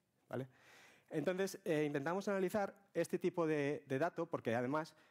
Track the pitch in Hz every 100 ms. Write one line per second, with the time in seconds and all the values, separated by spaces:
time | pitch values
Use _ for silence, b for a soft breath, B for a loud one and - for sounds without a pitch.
0 | _ _ - 120 131 B B B B B
1 | B 160 156 185 190 - - 151 151 143
2 | 147 185 202 196 185 214 196 - _ 165
3 | 165 180 175 175 160 151 143 147 - 135
4 | 165 - 165 139 117 117 123 151 165 -
5 | b